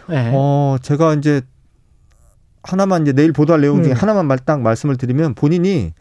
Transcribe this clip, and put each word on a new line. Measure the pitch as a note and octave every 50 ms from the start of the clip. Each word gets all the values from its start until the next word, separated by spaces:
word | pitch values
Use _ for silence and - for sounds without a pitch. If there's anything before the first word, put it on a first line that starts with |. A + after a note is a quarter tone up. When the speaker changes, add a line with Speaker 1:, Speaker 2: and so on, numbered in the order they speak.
| - -
Speaker 1:
예. | D#3+ C3+ A#2 A#2 C3
Speaker 2:
어, | C3+ C#3 C#3+ C#3+ C#3+ C#3+ C#3 C3+ B2+
제가 | - - C#3+ C#3+ E3 D#3+ D3+
이제 | D3 C#3 D3+ D3 C#3 C3+ - _ _ _ _ _ _ _ _ _ _ _ _ _ _ _ _ _ _ _ _ _ _ -
하나만, | - F3+ F#3+ G3+ G3 F#3 E3+
이제 | D3+ C#3+
내일 | C3 C3+ D#3 E3 C#3+
보도할 | C#3+ D3+ D3+ E3 D3+
내용 | C#3+ C#3+ D3 F3+ E3
중에 | C#3+
Speaker 1:
음. | B2+
Speaker 2:
하나만 | A#2+ F#3+ A3 G#3+ G3 E3
말-, | C#3 C3 C3
딱 | - - D3+ C#3
말씀을 | A#2 A2+ A2+ - - D3 C3+
드리면, | B2 B2+ A#2+ B2 D3 E3 D3 G#2+
본인이 | - D3+ D3 F3 F3+ F3 G3 F#3+ C#3 F2+ D#2+ - -